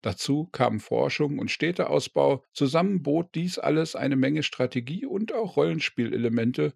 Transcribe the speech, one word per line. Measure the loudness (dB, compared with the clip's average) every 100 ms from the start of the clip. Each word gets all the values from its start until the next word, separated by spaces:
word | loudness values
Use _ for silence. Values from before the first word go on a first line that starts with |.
Dazu | -6 -4 0 0 -2
kamen | 0 2 2
Forschung | -2 0 0 0 -2 -2
und | -4
Städteausbau. | -2 -2 -2 0 0 0 2 4 2 -4
Zusammen | -2 0 2 2 0
bot | 0 0 -2
dies | -4 -4 -2
alles | 0 2 0 -2
eine | 0 2
Menge | 2 0
Strategie | -2 -2 -2 -2 -6 -6 -6
und | -4 -4
auch | -4 -2 2
Rollenspielelemente, | 2 0 -4 -2 -2 0 0 2 0 0 -2